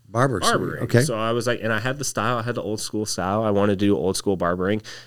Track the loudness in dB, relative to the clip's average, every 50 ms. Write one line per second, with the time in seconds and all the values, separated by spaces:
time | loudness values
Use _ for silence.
0 | _ -6 0 0 2 2 2 2 2 2 2 2 -2 -4 -6 -6 -2 4 6 6
1 | 6 4 0 -2 0 0 0 0 0 -2 -2 -2 -2 -2 -2 -2 -2 -4 -4 -4
2 | -6 -4 -4 -2 0 0 0 -2 -2 -4 -4 -4 -4 -4 -6 -6 -6 -4 -4 -4
3 | -4 -2 -2 -2 0 0 0 2 2 2 2 4 4 2 2 2 4 2 2 2
4 | 2 0 -2 0 0 -2 0 0 0 0 0 0 0 0 0 -2 -4 -10 -18 -18
5 | -16